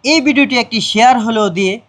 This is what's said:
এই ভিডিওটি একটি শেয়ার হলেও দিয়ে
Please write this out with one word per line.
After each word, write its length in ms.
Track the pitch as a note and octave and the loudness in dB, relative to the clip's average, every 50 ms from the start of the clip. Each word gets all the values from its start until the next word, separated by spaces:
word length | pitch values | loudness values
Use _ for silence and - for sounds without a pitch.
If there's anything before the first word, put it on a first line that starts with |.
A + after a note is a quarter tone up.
| - | 0
এই 140 | C4 D#4 D#4+ | 2 0 2
ভিডিওটি 340 | B3+ D4 C#4 C#4 C#4 - C4 A#3+ | 2 0 0 0 0 0 0 -4
একটি 200 | A3+ - A3+ A3+ | -4 -4 -6 -6
শেয়ার 360 | - - - G#3+ A#3 B3+ B3+ B3 | -6 -2 0 2 4 4 4 2
হলেও 280 | G#3+ A3+ A3+ A3 G#3+ G3+ | 0 -2 -2 0 -2 -2
দিয়ে 220 | E3 F3+ G3 F#3 G3 A#3 _ | -2 -2 -2 -2 -4 -6 _